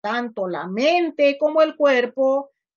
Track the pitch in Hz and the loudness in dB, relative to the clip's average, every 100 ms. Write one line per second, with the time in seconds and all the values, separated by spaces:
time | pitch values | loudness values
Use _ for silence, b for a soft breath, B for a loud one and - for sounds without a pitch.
0 | 208 240 240 220 185 165 175 202 294 349 | -4 -4 -6 -6 -6 -6 -6 -2 0 2
1 | 330 285 285 277 302 311 311 302 285 254 | -2 0 0 2 0 2 2 2 2 2
2 | 240 262 269 277 277 _ _ | 0 -2 0 0 -4 _ _